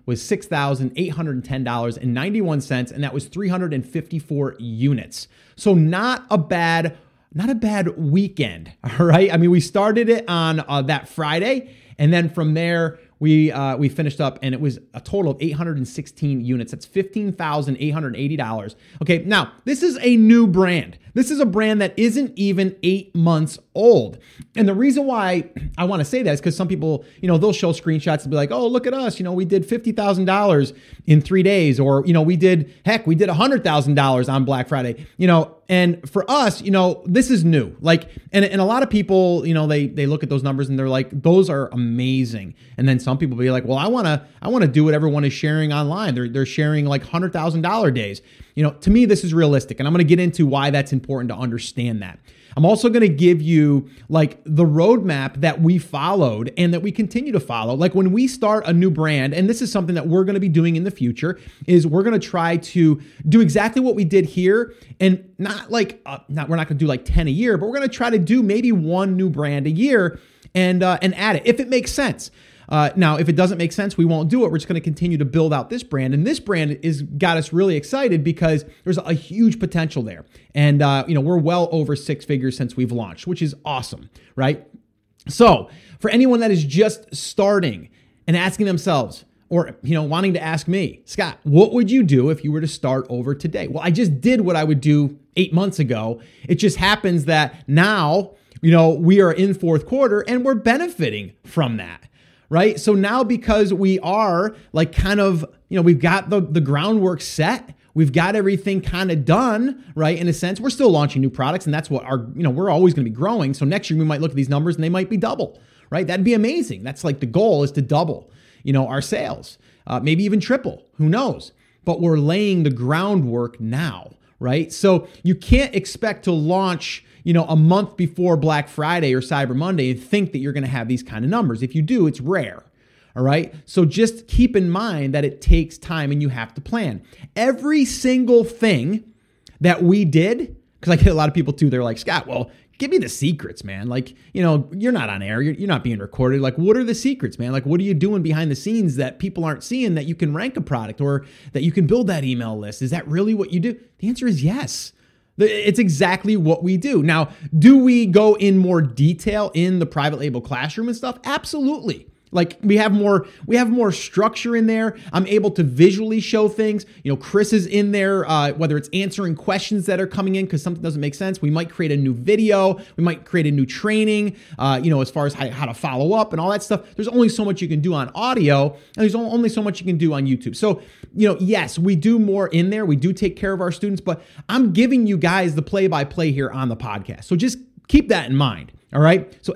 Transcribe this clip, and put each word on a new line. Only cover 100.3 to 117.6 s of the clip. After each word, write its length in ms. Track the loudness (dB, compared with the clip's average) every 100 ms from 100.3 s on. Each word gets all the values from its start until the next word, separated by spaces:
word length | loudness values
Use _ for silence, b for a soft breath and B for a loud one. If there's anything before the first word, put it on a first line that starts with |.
| -2
we're 120 | 0 0
benefiting 760 | 0 0 -2 -4 -6 -6 -10 -16 -8
from 320 | -4 -2 -4
that, 320 | -10 -16 -20 b b b b
right? 300 | 2 2 2
So 140 | 2
now 300 | 2 2 0
because 500 | 0 -2 0 2 2
we 260 | 2 2 0
are, 560 | 0 0 0 0 -2 -6 B
like, 180 | -2 0
kind 280 | 0 0 2
of, 260 | 2 0 -4 _ _
you 60 | 2
know, 60 |
we've 180 | 4 4
got 300 | 4 0 0
the, 120 | -2
the 200 | 0 0
groundwork 600 | 0 0 0 2 0 -2
set, 520 | -6 -2 -2 -2 -6 -20 b
we've 180 | 0 2
got 240 | 2 0 0
everything 460 | 0 0 -2 -4
kind 300 | -2 -4 -2
of 140 | -2 2
done, 580 | 2 2 0 -2 -4 B -4
right? 220 | -2 0
In 100 | -2
a 60 |
sense, 260 | -2 -4 -4
we're 100 | -4
still 200 | 2 2
launching 320 | 4 2 0
new 80 | -2
products, 360 | -2 -4 -4 -4
and 80 |
that's 160 | -4 -4
what 140 | -6
our, 240 | -4 -6 -6 -4
you 80 |
know, 60 | -2
we're 200 | 0 0
always 240 | 4 4
gonna 120 | 4 -2
be 60 |
growing. 420 | -2 -2 -2 -2
So 120 | -2 -2
next 240 | -2 -2
year 100 | 0
we 60 | 0
might 160 | 0
look 100 | -2
at 60 | -2
these 120 | -2
numbers 260 | 0 -2 -2
and 80 |
they 60 | -2
might 200 | -2 -2
be 80 | -2
double, 420 | -2 -4 -8 -10 b b b
right? 180 | -4 -4
That'd 180 | -2 2
be 80 |
amazing. 500 | 2 2 -2 -4 -8
That's, 200 | -10 -6
like, 160 | -4 -4
the 60 | -2
goal 380 | 0 2 2